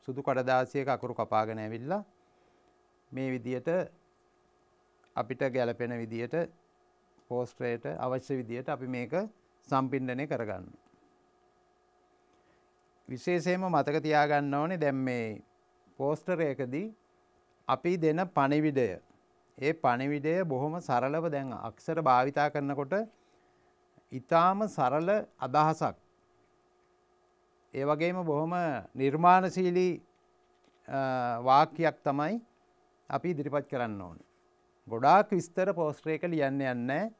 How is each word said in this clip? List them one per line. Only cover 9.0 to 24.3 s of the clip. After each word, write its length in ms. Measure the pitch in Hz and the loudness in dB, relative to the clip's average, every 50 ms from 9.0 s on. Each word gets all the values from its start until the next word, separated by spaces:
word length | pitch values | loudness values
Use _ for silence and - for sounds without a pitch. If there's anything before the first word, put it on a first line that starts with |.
| 123 120 139 175 208 214 - _ _ _ _ _ _ - | -6 -4 -4 -4 -4 -4 -10 _ _ _ _ _ _ -2
සම්පින්ඩනය 580 | 143 135 131 131 123 139 127 127 123 127 143 | 0 0 0 0 -2 -2 -2 -2 -4 -4 -4
කරගන්න. 400 | 147 151 120 117 104 101 95 90 90 87 - _ _ _ _ _ _ _ _ _ _ _ _ _ _ _ _ _ _ _ _ _ _ _ _ _ _ _ _ _ _ _ _ _ _ _ _ _ _ _ _ _ _ _ _ _ - | -4 -4 -6 -4 -6 -6 -8 -10 -14 -20 -20 _ _ _ _ _ _ _ _ _ _ _ _ _ _ _ _ _ _ _ _ _ _ _ _ _ _ _ _ _ _ _ _ _ _ _ _ _ _ _ _ _ _ _ _ _ -12
විශේෂයෙන්ම 560 | 127 123 - - 180 175 151 180 180 180 190 | -12 -8 -2 0 0 0 2 0 0 0 0
මතක 360 | 185 175 151 139 - 147 156 151 | 2 2 2 2 2 0 0 0
තියාගන්න 520 | 156 151 147 147 147 147 143 143 143 139 | 2 4 4 4 4 2 2 2 0 0
ඕනේ 240 | 143 147 165 185 175 | -2 -2 -2 -2 0
දැන් 200 | 151 143 139 135 | 0 0 2 0
මේ 440 | 131 131 127 120 113 110 107 - - _ _ _ _ _ _ _ _ _ _ _ | -2 -2 -2 -2 -2 -4 -6 -8 -14 _ _ _ _ _ _ _ _ _ _ _
පෝස්ටරයකදී 880 | 131 139 156 151 - - 185 156 165 147 135 135 139 123 127 147 196 220 214 _ _ _ _ _ _ _ _ _ _ _ _ _ _ - | -2 -2 -2 -2 -2 -4 -2 0 0 -2 -2 -4 -4 -4 -4 -6 -6 -6 -10 _ _ _ _ _ _ _ _ _ _ _ _ _ _ -2
අපි 240 | 131 127 - 175 180 | -2 0 2 0 0
දෙන 240 | 185 160 156 151 165 185 175 | 2 2 2 2 2 0 0
පණිවිඩය, 600 | - - 139 135 147 151 151 156 143 131 123 104 90 82 - _ _ _ _ _ _ _ _ _ _ - | 2 2 2 4 4 4 2 2 2 2 0 0 -2 -6 -12 _ _ _ _ _ _ _ _ _ _ -2
ඒ 140 | 131 147 165 | 0 0 0
පණිවිඩය 600 | 165 - 131 123 120 131 139 147 147 139 156 165 180 190 | 2 2 2 2 2 0 -2 -2 -2 0 0 0 0 0
බොහොම 320 | 165 135 127 135 151 156 180 | -2 -2 -2 -2 -4 -4 -6
සරලව 520 | 165 - 135 120 123 135 147 165 165 170 | -4 0 0 0 2 0 -2 -2 -2 -2
දැන් 220 | 147 139 139 135 113 | -4 -4 -6 -6 -8
අක්ෂර 480 | 101 - 113 110 - - - 165 160 160 | -8 -10 -12 -12 -12 -8 -4 -4 0 4
භාවිතා 480 | 135 127 123 127 139 139 151 147 147 | 6 6 6 4 2 2 0 0 0
කරනකොට 440 | 143 151 139 139 139 135 143 135 175 196 226 214 _ _ _ _ _ _ _ _ _ _ _ _ _ _ _ _ _ - _ _ - | 0 -2 -4 -2 -4 -4 -4 -2 -2 -2 -2 -4 _ _ _ _ _ _ _ _ _ _ _ _ _ _ _ _ _ -20 _ _ -12
ඉතාම 540 | 131 117 _ | -12 -4 _